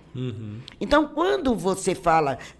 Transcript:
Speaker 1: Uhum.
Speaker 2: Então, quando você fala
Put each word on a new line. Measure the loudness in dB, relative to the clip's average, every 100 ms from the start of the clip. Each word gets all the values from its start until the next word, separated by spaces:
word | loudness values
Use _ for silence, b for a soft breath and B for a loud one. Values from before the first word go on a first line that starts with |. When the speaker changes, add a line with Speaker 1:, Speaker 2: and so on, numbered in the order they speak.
| -14 -8
Speaker 1:
Uhum. | -6 -6 -10 -12 -14 -10
Speaker 2:
Então, | 2 4 4
quando | 0 0 0 0 0
você | 0 -2 -2 0
fala | 2 4 2 -2 B B